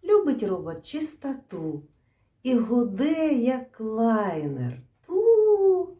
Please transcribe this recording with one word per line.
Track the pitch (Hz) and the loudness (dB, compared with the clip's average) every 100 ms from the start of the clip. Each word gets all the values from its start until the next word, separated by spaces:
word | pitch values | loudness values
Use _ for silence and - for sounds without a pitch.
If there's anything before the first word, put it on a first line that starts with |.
Любить | 359 415 370 233 | 4 2 4 -2
робот | 208 180 160 - - | -2 -4 -6 -12 -10
чистоту | 302 311 - 277 262 _ 175 160 147 - _ _ _ _ _ | -8 -8 -10 -10 -10 _ -10 -8 -8 -12 _ _ _ _ _
і | 254 240 | 0 0
гуде, | - 240 220 190 294 320 311 | 2 0 0 -2 -2 0 2
як | 262 240 254 - - | 2 0 -2 -6 -10
лайнер. | 220 220 226 220 202 160 147 135 123 123 - _ _ | -8 0 2 2 0 -4 -6 -6 -6 -8 -18 _ _
Ту. | 370 453 453 427 415 392 370 359 | 0 4 4 4 4 4 2 -2